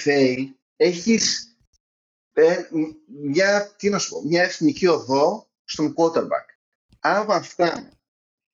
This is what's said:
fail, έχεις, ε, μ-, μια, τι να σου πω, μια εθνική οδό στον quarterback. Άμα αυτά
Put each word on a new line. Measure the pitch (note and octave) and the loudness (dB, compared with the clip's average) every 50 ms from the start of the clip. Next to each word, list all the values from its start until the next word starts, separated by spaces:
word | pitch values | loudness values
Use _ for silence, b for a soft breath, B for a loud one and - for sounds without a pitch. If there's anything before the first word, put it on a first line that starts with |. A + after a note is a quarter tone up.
| - | -2
fail, | D3 C#3+ C#3 C3+ B2+ B2+ B2+ C3+ C3+ - _ _ _ _ | 0 2 4 4 2 2 -2 -6 -8 -10 _ _ _ _
έχεις, | - D3+ F3 F3 F3 - A3+ A3+ G#3 - - - - - - _ _ _ _ _ _ _ _ _ _ _ _ _ _ _ _ - | 0 0 0 0 -2 0 2 2 2 2 0 -4 -4 -8 -16 _ _ _ _ _ _ _ _ _ _ _ _ _ _ _ _ 0
ε, | D3 D#3 E3 F3+ F3 E3 - | 2 4 4 4 0 -6 -6
μ-, | - D#3+ D#3 D#3 - - _ _ B2+ C#3+ D3 C#3+ | -4 -4 -4 -4 -6 -16 _ _ -18 -10 -6 -2
μια, | C#3 E3+ F#3+ G3+ G3+ G#3 G3+ - _ | 0 2 2 4 2 0 0 -4 _
τι | _ F#3+ G3+ | _ -2 -2
να | G3+ F3 | -2 -2
σου | - - | -4 -6
πω, | - - - | -10 -8 -4
μια | D3 E3+ E3+ F3+ | 0 0 2 2
εθνική | F#3 - - E3 D3+ C#3 - F#3+ F3+ | 0 -2 0 0 0 0 2 2 2
οδό | D#3+ A#2 G#2 A2 C3+ C#3 D3 E3+ G#3 A3+ - _ _ _ _ | 2 2 0 0 0 2 2 2 0 -2 -10 _ _ _ _
στον | - - - D#3 D3 - - | -16 -6 -4 -4 -4 0 2
quarterback. | E3 D#3+ - A#2+ G#2+ - - - - _ - _ _ _ _ _ _ _ _ _ | 0 2 2 0 -2 -2 -4 -6 -6 _ -20 _ _ _ _ _ _ _ _ _
Άμα | - D3+ F3 G3+ G#3+ G#3 G3 | -2 0 0 0 0 0 -2
αυτά | E3 C#3 - - - F3 E3+ D3 C3 - - _ _ _ _ _ _ _ _ _ _ _ _ | -2 -2 -6 -4 0 0 0 0 -4 -10 -16 _ _ _ _ _ _ _ _ _ _ _ _